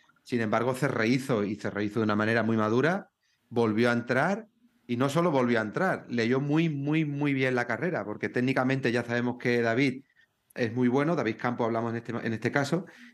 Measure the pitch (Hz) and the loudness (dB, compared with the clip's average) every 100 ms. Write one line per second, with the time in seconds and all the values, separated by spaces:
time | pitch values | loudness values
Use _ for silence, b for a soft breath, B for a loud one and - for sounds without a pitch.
0 | B _ - 120 110 113 120 127 143 - | B _ -4 -2 2 2 0 0 -2 0
1 | 110 131 127 107 101 107 107 101 107 117 | 2 0 0 0 0 -4 -6 -4 -2 0
2 | 107 104 107 117 110 110 107 117 147 190 | 0 2 2 2 2 2 2 2 2 -2
3 | - _ _ _ _ 117 113 107 120 120 | -6 _ _ _ _ 0 2 4 2 2
4 | 117 127 160 214 - _ _ _ - 120 | 0 0 0 -2 -8 _ _ _ -6 -2
5 | 139 143 175 139 123 113 107 143 185 131 | 2 2 2 2 4 2 0 -2 0 -2
6 | - 120 113 135 143 156 170 139 143 156 | -4 -2 2 2 2 2 2 0 0 0
7 | 151 139 143 135 131 123 120 113 170 143 | 0 -2 -2 0 0 0 -2 -2 -2 -4
8 | 101 107 104 123 127 135 131 135 127 120 | -6 -6 -4 0 0 2 0 0 0 0
9 | 117 120 123 123 123 120 117 117 139 127 | -2 -2 -2 -2 0 0 2 2 0 -2
10 | b b b _ _ - 117 120 123 131 | b b b _ _ -6 -4 0 2 2
11 | 151 165 110 110 123 117 113 113 117 117 | 2 0 -2 -2 -4 -2 -2 -2 -4 -6
12 | 117 113 117 113 127 143 135 170 - B | -6 -6 -4 -2 -2 -2 0 -2 -4 B
13 | B | B